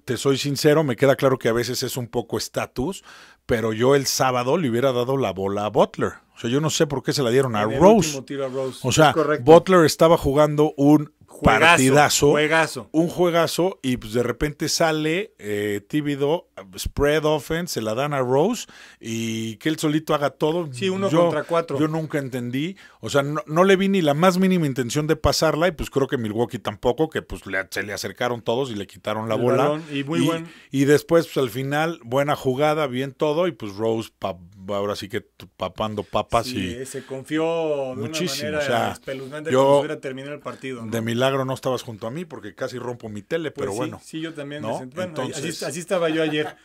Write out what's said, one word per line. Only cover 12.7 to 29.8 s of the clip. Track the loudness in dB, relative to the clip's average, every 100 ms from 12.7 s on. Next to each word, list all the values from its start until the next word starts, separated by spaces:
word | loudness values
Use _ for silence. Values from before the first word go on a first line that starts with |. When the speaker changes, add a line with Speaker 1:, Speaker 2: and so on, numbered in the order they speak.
| -4 -4
Speaker 1:
un | 0 0
juegazo, | 0 2 2 0 0 -2 -2
y | -4 -4
pues | -2
de | -2
repente | -2 -2 -4 -4 -4
sale, | 0 0 0 -2 -4 -6 _
eh, | -6 -4 -2 -4 -4
Thibodeau, | -4 -2 -2 0 -2 -4 -20 -18 -10
spread | -8 0 2 2 2
offense, | -2 -2 -6 -4 -6
se |
la | -4 -4
dan | -2
a | -2
Rose, | 2 2 2 0 -8 -18 -20 -16
y | -8 -6 -4 -4 -8 -6
que | -4
él | -2
solito | -2 -2 -2 -2
haga | -2
todo. | -2 -2 -2 -6
Speaker 2:
Sí, | -4 -4
uno | -2 0
Speaker 1:
Yo, | 2
Speaker 2:
contra | 2 0
cuatro. | -2 -2 -2 -2
Speaker 1:
yo | -2
nunca | -2 -4 -6
entendí, | -6 -8 -6 -4 -6 -8 -20 -14
o | -2
sea, | 0
no, | 0 -4 -2
no | 2
le | 4 4
vi | 4
ni | 2
la | 2
más | 4 2 4
mínima | 2 2 0
intención | -2 -2 -2 0
de | 0
pasarla, | 0 2 2 2 0
y |
pues | -2 -4
creo | -2 0
que | -2
Milwaukee | -4 -2 -2 -4
tampoco, | -8 -2 -2 0 -2
que | -4
pues | -8 -14 -6
le, | -6 -6
se | -8
le | -6
acercaron | -8 -8 -4 -4 -4
todos | -2 -2 -2
y | -6
le | -10
quitaron | -10 -6 -4 -2
la | 0
Speaker 2:
El |
Speaker 1:
bola. | 2 2
Speaker 2:
balón, | 0 -2